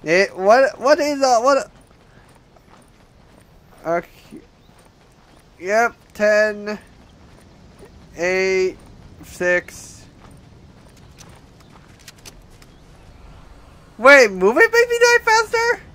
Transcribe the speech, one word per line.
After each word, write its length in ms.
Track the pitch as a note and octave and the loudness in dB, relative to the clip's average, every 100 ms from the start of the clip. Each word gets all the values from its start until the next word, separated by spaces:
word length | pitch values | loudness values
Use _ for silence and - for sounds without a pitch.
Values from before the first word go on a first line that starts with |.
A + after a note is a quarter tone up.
It, 300 | D#3 F3 G3 D3+ | -2 -2 -2 -2
what, 440 | F#3+ A#3+ C4+ - | 2 2 2 -2
what 200 | A#3+ D4 | 0 0
is, 200 | D4 C#4+ | 0 -2
uh, 200 | C4+ A#3+ | 0 0
what? 300 | B3 C4+ G#3 - - _ - - _ - _ _ _ - _ _ _ _ _ - _ - _ - | 0 -2 -4 -20 -20 _ -20 -20 _ -20 _ _ _ -20 _ _ _ _ _ -20 _ -20 _ -16
Okay. 240 | D#3 E3+ - - - - - _ _ _ _ _ _ _ _ - _ _ | -8 -8 -8 -20 -20 -20 -20 _ _ _ _ _ _ _ _ -20 _ _
Yep, 340 | F3 G#3+ A#3 - _ | -4 -2 -2 -6 _
ten, 640 | - G#3 G#3 G#3+ G#3 G#3 G#3+ - - - - - - - - - - - - - - | -4 0 2 0 -4 -12 -12 -16 -20 -20 -20 -20 -20 -20 -20 -20 -20 -20 -20 -20 -8
eight, 600 | F3 F#3 F#3+ F#3+ F#3 - - - - - | -4 -2 -2 -2 -4 -6 -20 -20 -20 -20
six. 840 | - - F3+ F3+ F3 - - - - - - - - - - - - - - - - - - - - - - - - - - - - - - - - - - - - - - - - - - - | -20 -6 -2 -2 -4 -20 -20 -20 -20 -20 -20 -20 -20 -20 -20 -20 -20 -20 -20 -20 -20 -20 -20 -20 -20 -20 -20 -20 -20 -20 -20 -20 -20 -20 -20 -20 -20 -20 -20 -20 -20 -20 -20 -20 -20 -20 -20 0
Wait, 320 | A#3+ C#4+ A3+ | 6 6 4
moving 380 | F#3+ F#3 C4 A4+ | 2 0 2 2
makes 160 | A#4 A#4+ | 2 0
me 100 | A#4+ | 2
die 240 | A#4+ A#4+ | 2 2
faster? 580 | A#4 A4 A4 A#4 A#4 - - | 2 -2 -2 -4 -4 -4 -8